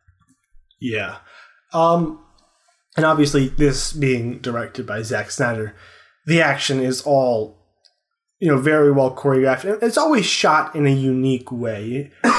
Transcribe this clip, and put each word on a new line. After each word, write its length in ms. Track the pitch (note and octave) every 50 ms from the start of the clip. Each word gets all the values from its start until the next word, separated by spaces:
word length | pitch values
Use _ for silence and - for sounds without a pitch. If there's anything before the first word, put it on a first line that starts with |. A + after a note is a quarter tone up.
| _ _ _ _ _ _ _ _ _ _ - - - _ _ _
Yeah. 380 | B2+ B2 A2 G#2+ G2 F#2+ - - - - - - - - _ _ _ _
Um, 480 | - E3 E3 E3+ E3+ F3 E3 D#3 - - - _ _ _ _ _ _ _ _ _ _ _ _ _ _ -
and 80 | D#3
obviously, 420 | D#3 D#3 D3+ D3 C#3+ - C#3+ C3+ B2+
this 460 | - - D3 C#3 C3+ - - - -
being 460 | D#3 C#3+ C3+ B2+ A#2+ A2+ A#2+ B2 -
directed 460 | - B2 A#2+ A#2 A2 - - - A#2
by 160 | - G#2 A2
Zack 300 | G#2+ G#2+ A#2+ G#2 G2+ -
Snyder, 420 | - - C3 A#2+ A#2 A2 G#2+ G#2 - - - - - - _ _ _ _ _
the 160 | D3+ E3 E3
action 380 | D#3+ C#3+ C#3 C3+ - - C3+ C3
is 220 | B2+ B2+ B2+ B2+
all, 560 | - D3+ C#3+ C3+ C3 B2 A#2 A2 G#2+ G#2+ - _ _ _ _ _ _ _ _ _ _ _ _ _ _ _ _ _
you 100 | F#3+ E3
know, 80 | C#3+ C3
very 340 | C3 D#3 D#3 D#3 D3 D3
well 240 | C#3 C#3 C3 C3 C3+
choreographed. 480 | - - C#3 C3+ C3 C3 C3+ C3 - -
And 180 | F#3+ G#3+ G#3+
it's 160 | A#3+ A#3 A3+ D4+
always 280 | D4+ D#4 D4+ A3+ F3
shot 500 | D#3 - - - F3 D3+ D#3 D#3 - -
in 100 | D#3 D3
a 60 | C#3
unique 600 | C#3 C3+ C3+ C3+ B2+ B2+ C3 C3+ C3 B2 B2+ -
way. 600 | B2+ A#2+ A#2+ A2+ G#2+ G2+ G#2+ A2+ B2 C#3 C#3 - - _ -
<coughs> 80 | A#3+ A#3+